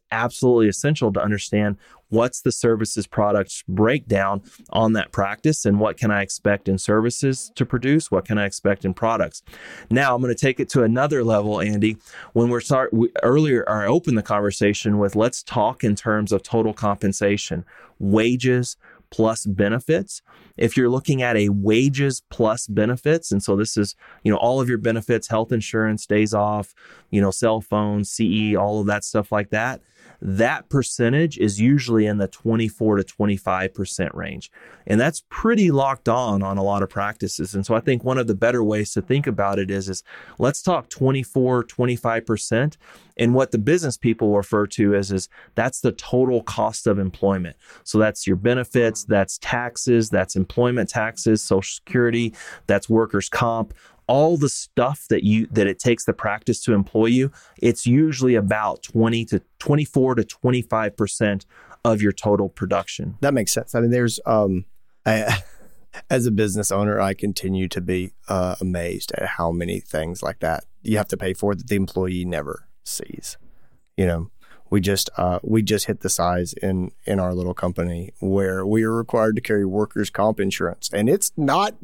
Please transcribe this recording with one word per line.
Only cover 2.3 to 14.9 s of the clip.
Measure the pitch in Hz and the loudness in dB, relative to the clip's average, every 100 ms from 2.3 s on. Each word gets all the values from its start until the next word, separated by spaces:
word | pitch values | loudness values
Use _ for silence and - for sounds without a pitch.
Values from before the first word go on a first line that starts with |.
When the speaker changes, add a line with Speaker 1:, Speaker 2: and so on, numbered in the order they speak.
| - | 0
Speaker 1:
the | 131 | -2
services | - 120 110 110 - 98 | 0 2 2 0 -4 -4
products | - 104 101 92 - - | 0 2 2 -2 -8 -6
breakdown | 92 110 139 120 98 98 98 - - - | 0 2 2 0 0 0 -4 -8 -20 -6
on | 104 110 | 0 2
that | 110 - | 0 -2
practice | - 98 107 156 156 107 | -2 -2 -2 -2 0 2
and | 104 | 2
what | 107 - | 2 0
can | 110 | 0
I | 101 | 0
expect | 98 - 104 101 - | -2 -2 0 0 0
in | 95 | -2
services | - 107 117 - 139 131 - | 2 2 2 0 -2 -2 -6
to | - | -4
produce, | 127 123 131 151 - | -2 0 2 0 2
what | 92 - | -2 0
can | 104 | -2
I | 101 | -2
expect | - - 101 98 | -2 -2 0 -2
in | 90 | -2
products. | 113 110 78 - - - - - - | 0 0 -2 -6 -20 -20 -20 -20 -2
Now | 123 139 123 | 0 2 2
I'm | |
gonna | 127 | 0
take | 113 135 135 | 0 0 0
it | 131 | 0
to | 139 | 2
another | 110 120 143 143 | 2 2 2 2
level, | 113 107 104 104 | 2 2 2 -2
Andy. | 101 104 107 110 - - - | -2 0 0 -2 -10 -20 -4
When | 117 120 | 0 2
we're | 120 | 0
start, | - 131 131 | 0 0 2
we, | 110 120 - | 2 0 2
earlier, | - 143 156 120 - | 2 4 4 2 2
I | 107 101 | 0 2
opened | 156 170 113 | 0 2 0
the | |
conversation | - 104 101 - 104 101 110 | 0 0 0 2 0 2 0